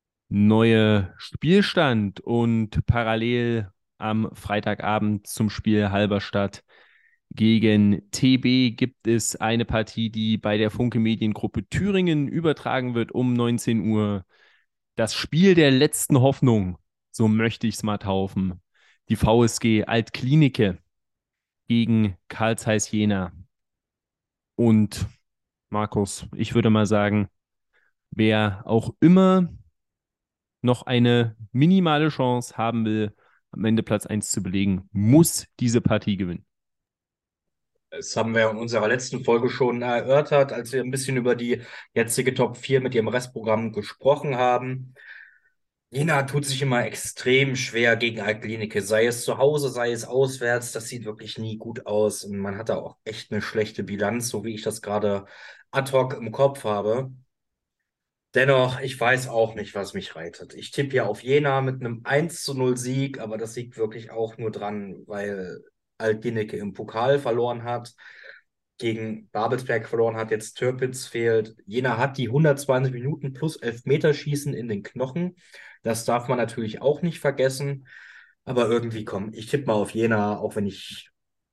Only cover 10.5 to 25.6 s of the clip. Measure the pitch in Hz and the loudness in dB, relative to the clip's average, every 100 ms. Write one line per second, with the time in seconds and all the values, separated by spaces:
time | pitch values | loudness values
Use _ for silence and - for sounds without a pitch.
10.5 | 107 107 - 123 117 110 113 107 - 107 | 0 0 0 0 0 0 0 -2 -2 -4
11.5 | - - - 202 190 180 151 139 151 160 | -6 -4 -2 0 2 2 0 0 0 -2
12.5 | 139 120 131 127 117 110 - 127 120 120 | -2 -2 -2 -2 -2 -2 -2 0 2 0
13.5 | 120 - 113 107 107 104 98 - _ _ | 0 0 0 2 0 0 -2 -8 _ _
14.5 | _ _ _ _ - 110 - - 151 190 | _ _ _ _ -4 -4 -4 -2 4 6
15.5 | 170 143 131 151 - - 139 135 135 127 | 8 6 6 4 0 2 4 6 4 4
16.5 | 110 92 87 _ _ _ - 110 107 113 | 4 2 -6 _ _ _ 0 2 4 2
17.5 | - 113 - 110 101 98 95 98 95 95 | 0 -4 -2 -4 -4 -2 -2 -2 -2 -4
18.5 | 90 _ _ _ _ - 107 110 117 117 | -6 _ _ _ _ -4 2 4 6 4
19.5 | - 113 107 - 117 - - 127 156 139 | 2 2 2 2 -2 -2 -4 2 6 6
20.5 | - 101 87 _ _ _ _ _ _ _ | 4 0 0 _ _ _ _ _ _ _
21.5 | _ - 117 117 110 107 90 - - 110 | _ 0 2 4 4 2 -2 -14 -2 -2
22.5 | 113 113 107 - 107 104 98 90 - - | 0 0 0 0 0 0 0 -4 -10 -20
23.5 | _ _ _ _ _ _ _ _ _ _ | _ _ _ _ _ _ _ _ _ _
24.5 | - 117 110 104 - - - _ _ _ | 2 4 6 4 -2 -10 -10 _ _ _
25.5 | _ | _